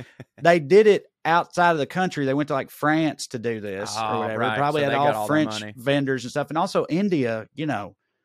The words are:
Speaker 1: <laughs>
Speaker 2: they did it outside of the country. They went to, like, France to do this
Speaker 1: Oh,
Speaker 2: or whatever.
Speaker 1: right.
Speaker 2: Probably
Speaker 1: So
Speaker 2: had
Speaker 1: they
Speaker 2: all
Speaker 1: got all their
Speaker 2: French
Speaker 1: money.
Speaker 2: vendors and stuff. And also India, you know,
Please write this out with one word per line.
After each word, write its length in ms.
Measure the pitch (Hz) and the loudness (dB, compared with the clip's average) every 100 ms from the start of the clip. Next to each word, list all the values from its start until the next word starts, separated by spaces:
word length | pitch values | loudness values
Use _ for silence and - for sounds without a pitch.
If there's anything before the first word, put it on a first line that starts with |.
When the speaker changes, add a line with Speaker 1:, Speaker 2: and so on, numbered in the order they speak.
| 127 | -20
Speaker 1:
<laughs> 320 | - - - | -20 -20 -4
Speaker 2:
they 180 | 151 175 | 2 2
did 280 | 139 190 214 | 4 6 6
it 180 | 185 - _ | 4 0 _
outside 480 | 156 170 170 - 175 | 0 0 0 2 2
of 60 | 165 | 2
the 80 | 131 | 0
country. 380 | 180 185 - 135 | -2 -2 0 0
They 80 | |
went 140 | 139 147 | 0 -2
to, 60 | |
like, 160 | 143 123 | -4 -6
France 560 | - 147 156 156 - - | -4 0 2 0 -2 -8
to 120 | 123 | -6
do 220 | 113 113 | -4 -4
this 340 | 104 95 104 107 | -6 -6 -6 -4
Speaker 1:
Oh, 180 | 110 107 | -4 -2
Speaker 2:
or 40 | |
whatever. 200 | 107 110 | -2 -2
Speaker 1:
right. 180 | 113 107 | -2 0
Speaker 2:
Probably 240 | 143 151 | 0 0
Speaker 1:
So 40 | 143 | 0
Speaker 2:
had 60 | |
Speaker 1:
they 40 | 139 | 2
Speaker 2:
all 80 | 143 | 2
Speaker 1:
got 100 | 110 | 2
all 120 | 107 | 2
their 180 | - 151 | 2 0
Speaker 2:
French 160 | 107 | -2
Speaker 1:
money. 120 | 107 110 | -8 -6
Speaker 2:
vendors 460 | 120 143 135 131 120 | 0 0 0 -2 -4
and 60 | |
stuff. 180 | 147 143 | -6 -4
And 80 | 156 | -2
also 280 | 185 180 143 | 0 0 0
India, 580 | 160 208 170 120 113 107 | 0 2 2 0 -2 -8
you 140 | - 156 | -8 -4
know, 280 | 110 95 - _ _ | -4 -6 -14 _ _